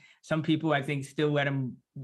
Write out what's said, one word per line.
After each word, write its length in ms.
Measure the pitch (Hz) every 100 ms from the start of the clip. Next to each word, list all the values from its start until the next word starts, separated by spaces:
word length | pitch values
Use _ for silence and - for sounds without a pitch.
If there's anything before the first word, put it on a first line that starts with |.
| - _
some 200 | - 160
people, 300 | 147 156 160
I 80 | 143
think, 240 | 135 143
still 260 | 135 - 151
let 160 | 147 139
him, 300 | 139 127 - _ -